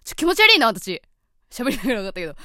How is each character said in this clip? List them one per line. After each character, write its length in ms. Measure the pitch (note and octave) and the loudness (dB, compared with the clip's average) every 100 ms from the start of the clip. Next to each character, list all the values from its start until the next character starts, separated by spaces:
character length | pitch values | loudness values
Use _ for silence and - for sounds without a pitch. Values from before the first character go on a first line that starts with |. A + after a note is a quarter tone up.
ち 100 | - | -14
ょ、 20 | |
気 100 | - | -2
持 100 | E4 | 0
ち 60 | F#4+ | 4
悪 140 | G#4+ | 4
い 40 | G4+ | 6
な、 80 | A#3 | 4
私。 340 | F3+ - E3+ _ _ _ _ _ | 0 -8 -10 _ _ _ _ _
喋 200 | - B3+ | -6 -4
り 80 | C4+ | -2
な 60 | |
が 100 | C4 | -2
ら 20 | |
分 80 | A3 | -2
か 60 | F#3+ | -4
っ 40 | |
た 80 | F#3 | -8
け 60 | E3 | -10
ど。 80 | C#3+ | -12